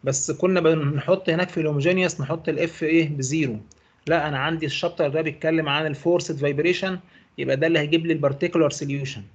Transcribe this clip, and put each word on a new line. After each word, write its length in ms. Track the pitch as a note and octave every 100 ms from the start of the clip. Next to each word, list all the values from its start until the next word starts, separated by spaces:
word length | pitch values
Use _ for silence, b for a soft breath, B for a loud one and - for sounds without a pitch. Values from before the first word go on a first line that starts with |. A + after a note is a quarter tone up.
بس 260 | C3+ C3+ -
كنا 300 | C#3 F3+ F#3
بنحط 680 | E3 D#3+ C#3+ D3 - C#3+ -
هناك 180 | E3 F3+
في 120 | -
الهوموجينيوس 600 | D#3 D3 C#3+ F#3 F3+ -
نحط 280 | C#3 E3 D#3+
الاف 340 | D3+ E3 -
ايه 260 | D#3+ E3 D#3+
بزيرو. 480 | D3 C3 D#3 C#3+ G#2+ - b b b -
لا، 220 | E3 D3+
أنا 100 | C#3+
عندي 280 | C#3+ E3 D#3
الشابتر 420 | - F3 F3 D3+
ده 140 | D3+
بيتكلم 460 | D#3+ D3 D#3+ D#3+ D3+
عن 180 | C#3+ D#3
الفورسد 500 | C#3 E3+ F3 E3+ D3
فايبريشن، 640 | C#3+ C#3 E3 F3+ F#3+ F#3 - b b -
يبقى 180 | C3+ C3+
ده 100 | D#3+
اللي 120 | E3
هيجيب 280 | D3 E3 E3
لي 60 |
البارتيكولار 580 | D#3 C#3+ C3+ F3 F3 D3+
سوليوشن. 520 | - C#3+ C#3 C3+ - G2